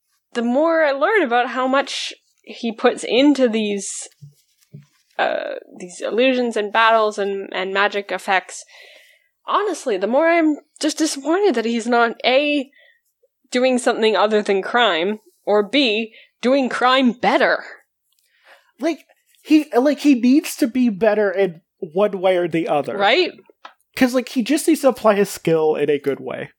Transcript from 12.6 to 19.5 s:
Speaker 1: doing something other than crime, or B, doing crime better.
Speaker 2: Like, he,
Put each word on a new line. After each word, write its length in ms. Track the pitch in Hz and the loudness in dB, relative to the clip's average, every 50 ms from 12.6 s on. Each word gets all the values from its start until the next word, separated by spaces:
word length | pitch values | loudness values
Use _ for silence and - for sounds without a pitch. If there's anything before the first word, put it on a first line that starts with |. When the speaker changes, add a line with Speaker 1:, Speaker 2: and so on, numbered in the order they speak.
| 254 - _ _ _ _ _ _ _ _ _ _ _ _ _ _ _ _ | -4 -6 _ _ _ _ _ _ _ _ _ _ _ _ _ _ _ _
Speaker 1:
doing 280 | - 247 254 262 254 247 | -2 0 0 2 0 0
something 360 | - 254 226 180 220 220 208 | 0 -2 0 0 0 2 2
other 260 | 175 202 214 214 208 | 2 2 2 0 0
than 200 | 208 - 196 190 | 0 0 -2 -2
crime, 560 | 185 - - 240 240 202 175 156 175 202 214 214 _ _ _ _ _ | -2 0 0 2 2 2 2 0 -2 -2 -4 -6 _ _ _ _ _
or 240 | 175 208 208 208 285 | 0 0 0 0 2
B, 460 | 262 294 277 226 208 220 226 220 - - - _ _ _ | 0 2 2 2 0 -2 -4 -8 -12 -20 -20 _ _ _
doing 280 | - 240 269 285 254 233 | 0 0 2 2 0 -2
crime 440 | - - 247 247 254 269 262 233 | -2 0 2 2 4 4 2 2
better. 520 | 190 - - 208 269 277 220 175 156 - - - - - _ _ _ _ _ _ _ _ _ _ _ _ _ - - _ _ _ _ - | 0 0 0 0 2 2 2 0 0 -2 -6 -14 -20 -20 _ _ _ _ _ _ _ _ _ _ _ _ _ -20 -20 _ _ _ _ -6
Speaker 2:
Like, 220 | 262 339 294 - _ _ _ _ _ _ _ _ | -4 -4 -4 -4 _ _ _ _ _ _ _ _
he, 240 | _ - | _ 2